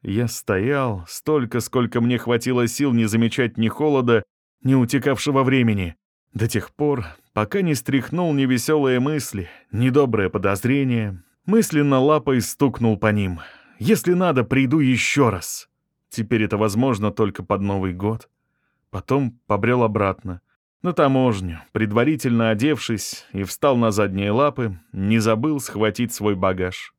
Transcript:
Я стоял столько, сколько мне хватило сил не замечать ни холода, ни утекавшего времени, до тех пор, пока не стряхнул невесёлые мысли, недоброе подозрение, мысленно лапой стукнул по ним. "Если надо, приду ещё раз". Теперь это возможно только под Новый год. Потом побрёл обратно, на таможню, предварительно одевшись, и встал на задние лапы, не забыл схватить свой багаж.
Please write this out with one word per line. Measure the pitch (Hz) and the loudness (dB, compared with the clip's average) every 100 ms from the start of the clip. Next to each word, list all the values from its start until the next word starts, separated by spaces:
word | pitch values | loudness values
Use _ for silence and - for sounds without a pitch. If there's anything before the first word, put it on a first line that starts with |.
Я | - 101 120 | -4 -2 -2
стоял | - - 98 110 143 131 98 85 | -6 -4 -2 0 -2 -2 -6 -10
столько, | - - 151 120 123 | -10 -2 0 0 -4
сколько | - 131 120 123 | -2 -2 0 0
мне | 117 123 | 0 0
хватило | 117 120 120 123 120 | 0 -2 0 0 0
сил | - 147 | 0 2
не | 117 113 | 2 2
замечать | 113 117 - 120 104 | 2 0 0 -2 0
ни | 110 | -4
холода, | - 151 139 120 113 104 _ _ _ | 0 2 2 4 2 0 _ _ _
ни | 131 135 | 2 2
утекавшего | 120 143 143 131 - 135 | 2 0 0 0 0 2
времени, | 131 131 117 104 90 82 _ _ _ | 4 4 2 0 -4 -8 _ _ _
до | 113 113 | -4 -2
тех | 104 - - | -2 -6 -4
пор, | 147 139 90 - _ | -2 -2 -4 -14 _
пока | - 107 196 | -4 -2 -2
не | 180 | 0
стряхнул | 139 - 139 117 165 180 | -2 0 -2 -2 -2 0
невесёлые | 143 135 127 - 156 135 127 | 0 0 0 2 2 2 2
мысли, | 131 151 - 101 90 - _ | 0 -2 -4 -8 -10 -14 _
недоброе | 104 127 131 139 110 95 | 0 2 4 2 2 0
подозрение, | 104 98 98 120 139 135 120 107 92 - _ - | 0 -2 0 0 0 0 0 -2 -8 -16 _ 0
мысленно | 220 214 151 147 135 | 2 2 2 2 4
лапой | 135 151 - 131 | 4 2 2 0
стукнул | - - 143 117 117 107 | -2 0 0 2 0 2
по | 110 | 2
ним. | 107 95 85 - - _ _ | 0 -2 -6 -12 -20 _ _
"Если | 113 220 - | 0 2 2
надо, | 180 185 135 | 2 2 0
приду | 123 135 135 156 | 0 0 2 2
ещё | 135 123 - - 123 | 2 2 0 2 2
раз". | 95 - - - _ _ _ _ | 2 -8 -14 -16 _ _ _ _
Теперь | - 104 117 | -8 -2 0
это | 107 104 | 0 0
возможно | 107 101 135 110 104 | 0 0 0 0 -2
только | 101 107 101 | 0 -2 -2
под | 95 98 | -4 -2
Новый | 101 98 92 | 0 -2 -4
год. | 90 101 113 - _ _ _ _ _ _ | -4 -4 -4 -10 _ _ _ _ _ _
Потом | 95 - 131 131 - _ | -14 -2 -2 -2 -6 _
побрёл | 101 113 123 | -2 2 2
обратно, | 113 104 101 95 98 87 _ _ _ _ | 2 2 -2 -2 -8 -14 _ _ _ _
на | 180 | -6
таможню, | 170 147 135 127 101 92 80 - | 2 2 4 2 0 -4 -10 -8
предварительно | - 110 104 127 156 131 117 113 | -4 0 2 2 0 0 2 2
одевшись, | 107 135 147 - 110 - - - | 2 0 0 -2 -6 -6 -12 -12
и | - | -8
встал | 95 - 143 127 | -8 -2 0 2
на | 113 | 2
задние | 101 101 95 101 | 2 0 0 -2
лапы, | 107 147 139 117 90 _ | 2 0 0 -6 -8 _
не | 95 98 113 | -6 0 2
забыл | 110 110 147 147 | 2 0 0 -4
схватить | - 104 107 104 120 | -6 -2 -2 0 -6
свой | - 104 98 | -2 -2 0
багаж. | 95 92 90 92 - | 0 0 -4 -6 -16